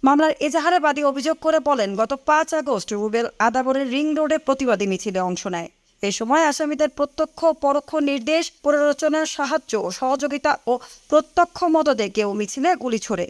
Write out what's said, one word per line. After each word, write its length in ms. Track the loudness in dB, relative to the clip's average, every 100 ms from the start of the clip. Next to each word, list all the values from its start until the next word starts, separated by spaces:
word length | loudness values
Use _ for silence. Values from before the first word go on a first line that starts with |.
মামলার 300 | 4 4 2 2
এজাহারে 380 | -2 0 2 2 2
বাদী 160 | 0 0
অভিযোগ 260 | 0 -2 -2
করে 140 | 0 0 2
বলেন, 220 | 0 0 0
গত 160 | -2 -2 2
পাঁচ 220 | 2 2
আগস্ট 340 | -2 -2 -4 -4
রুবেল 340 | -4 -2 -2 -4 _ 0
আদাবরের 400 | 0 0 0 0
রিং 160 | -2 0
রোডে 220 | 0 0 0
প্রতিবাদী 480 | 0 -2 0 0 0
মিছিলে 340 | -2 -4 -4
অংশ 240 | -2 -4 -6
নেয়। 240 | -8 -10 _ _ _
এ 80 | -4 -4
সময় 260 | 0 2 2
আসামিদের 400 | 0 -4 0 -2 0
প্রত্যক্ষ 400 | -4 -2 -4 0 0
ও 20 | 2
পরোক্ষ 260 | 0 0 -2 -2 0
নির্দেশ, 340 | -2 0 0 0 _
প্ররোচনা, 580 | 0 2 2 2 0 0 -2 -4
সাহায্য 360 | -2 -2 -2 -4 -4
ও 20 | -4
সহযোগিতা 520 | -2 -2 -2 -4 -4 -4 -2
ও 60 | -4 -4 -20 _
প্রত্যক্ষ 500 | 2 4 2 2 2
মদদে 420 | 0 2 2 2 0 0
কেউ 120 | -2 -2
মিছিলে 320 | -4 -2 0 0
গুলি 180 | 0 -4 -2
ছোড়ে। 200 | -4 -4